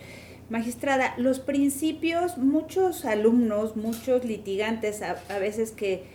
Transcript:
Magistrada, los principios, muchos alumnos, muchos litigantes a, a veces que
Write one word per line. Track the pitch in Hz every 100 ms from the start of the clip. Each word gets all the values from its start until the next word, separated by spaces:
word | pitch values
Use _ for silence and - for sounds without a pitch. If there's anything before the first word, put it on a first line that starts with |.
| - - - - -
Magistrada, | 226 226 240 277 269 247 -
los | 254 262
principios, | - 285 277 - 311 311 330 339 349 294
muchos | 269 311 311 370 370 320 262
alumnos, | 208 220 247 226 208 220 220
muchos | 226 226 - 254 247
litigantes | 208 196 196 214 226 208 208
a, | 180 175 -
a | 202
veces | 202 220 220
que | - 202 180 -